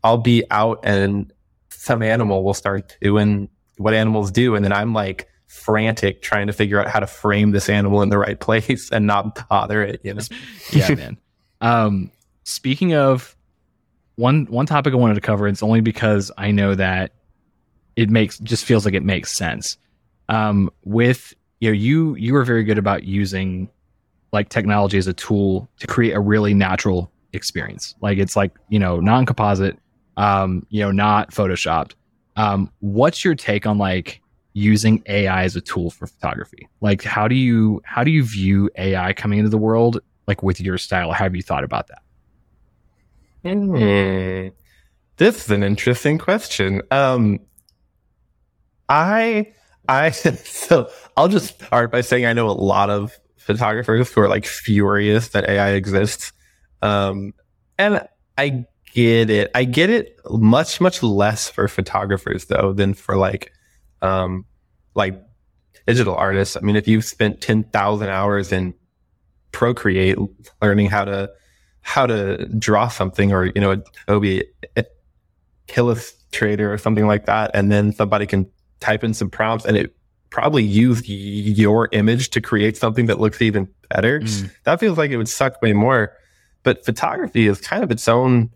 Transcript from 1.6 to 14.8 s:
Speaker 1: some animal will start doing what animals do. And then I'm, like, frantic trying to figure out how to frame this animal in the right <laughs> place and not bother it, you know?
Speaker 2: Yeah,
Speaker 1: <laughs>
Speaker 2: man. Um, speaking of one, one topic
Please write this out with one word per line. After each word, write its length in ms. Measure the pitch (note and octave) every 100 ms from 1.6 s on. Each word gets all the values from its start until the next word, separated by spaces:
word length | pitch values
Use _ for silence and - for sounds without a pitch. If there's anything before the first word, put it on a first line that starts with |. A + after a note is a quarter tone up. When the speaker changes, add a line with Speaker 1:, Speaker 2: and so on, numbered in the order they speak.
| _
Speaker 1:
some 320 | - - A#2+
animal 400 | A2 A2+ G#2+ G2
will 100 | F#2+
start 440 | G2 G#2 G2 F#2+ -
doing 460 | G2+ G#2 G#2 G2+ G2+ _ _ -
what 160 | G#2
animals 380 | A2 A2 A2 G2
do. 220 | G2 B2 G#2+
And 80 |
then 100 | G2+
I'm, 200 | G2+ A2
like, 340 | A2 G2 F#2+ - _ _
frantic 760 | - - G#2+ A2+ A2+ G2 -
trying 260 | - G#2+ G2+
to 60 |
figure 260 | G2+ G#2 G2+
out 80 | -
how 100 | G#2+
to 80 | G2
frame 440 | - G#2+ G#2 G#2
this 180 | G2+ -
animal 320 | G#2 G2+ G2+
in 80 | G2+
the 80 | G2+
right 220 | G2+ -
<laughs> 80 | -
place 420 | A2 - C3 -
and 160 | A2+ G#2
not 400 | G2+ G#2 - -
bother 320 | G#2 G#2 G#2+
it, 200 | G2+ G2
you 100 | -
know? 80 | G2+ G#2+ - - G3+ -
Speaker 2:
Yeah, 220 | D#3+ - D3
Speaker 1:
<laughs> 0 |
Speaker 2:
man. 220 | B1+ - _ _ _ _
Um, 500 | A2+ A#2 G#2+ G2+ F#2 _ _ _
speaking 500 | - - C3 C3+ F3+
of 420 | D#3 C3+ B2+ - _ _ _ _ _ _ _ _ -
one, 300 | A#2+ D3+ C3+
one 200 | A#2 D3
topic 280 | D3